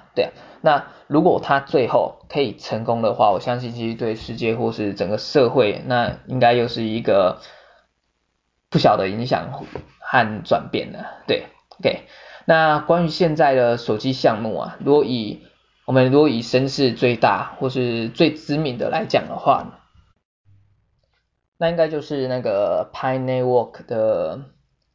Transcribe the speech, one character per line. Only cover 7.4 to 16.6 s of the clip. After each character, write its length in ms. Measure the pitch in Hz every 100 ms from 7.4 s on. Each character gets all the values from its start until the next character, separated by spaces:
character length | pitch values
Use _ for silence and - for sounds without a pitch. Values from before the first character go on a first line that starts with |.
| - - _ _ _ _ _ _ _ _ _ _ -
不 100 | 156
小 180 | 123 104
的 100 | 95
影 200 | 107 127
响 240 | 87 85 - - - - _
和 440 | - 131 107 107
转 260 | - - -
变 200 | - -
了。 300 | - - - -
对， 180 | - - _ _ -
OK。 260 | 143 - - - - - -
那 340 | 160 160 147
关 260 | 147 170 165
于 40 |
现 260 | - 170 156
在 180 | 147
的 240 | 135 120 120
手 200 | - 107
机 140 | 131
项 300 | 131 143 107
目 160 | 113 85
啊， 200 | - -
如 140 | 139
果 120 | 147 117
以， 380 | 123 107 - - _ _ _ -
我 80 |
们 180 | 131 127
如 80 | 143
果 80 | 151
以 140 | 117
声 260 | 117 127